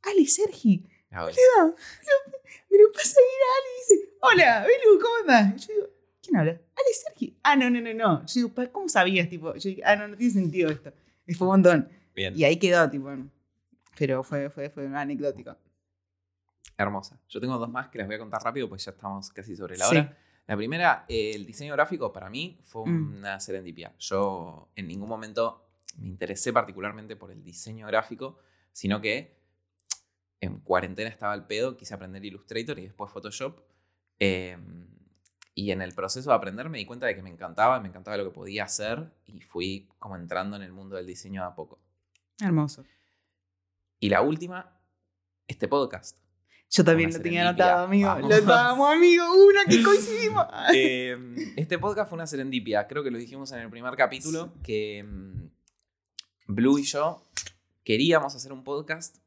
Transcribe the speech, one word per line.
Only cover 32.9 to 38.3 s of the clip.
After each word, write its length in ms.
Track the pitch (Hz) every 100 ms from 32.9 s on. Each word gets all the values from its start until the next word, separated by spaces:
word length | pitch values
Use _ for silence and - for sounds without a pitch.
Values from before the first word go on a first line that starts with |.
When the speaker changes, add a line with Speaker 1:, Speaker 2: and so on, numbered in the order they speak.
| _ 101
Speaker 2:
Photoshop. 480 | 104 107 - 131 165 _ _ _ _ _ _
Em, 720 | 98 92 92 90 92 85 90 _ _ _ _ _ -
y 160 | - 101
en 120 | 92
el 100 | 92
proceso 360 | 85 95 127 139
de 60 | 117
aprender 320 | 95 101 147
me 100 | 143
di 80 | 101
cuenta 200 | 120 127
de 80 |
que 80 | 95
me 80 | 95
encantaba, 480 | 85 92 82 113 127
me 80 | 98
encantaba 280 | 92 95 104
lo 80 |
que 60 | 95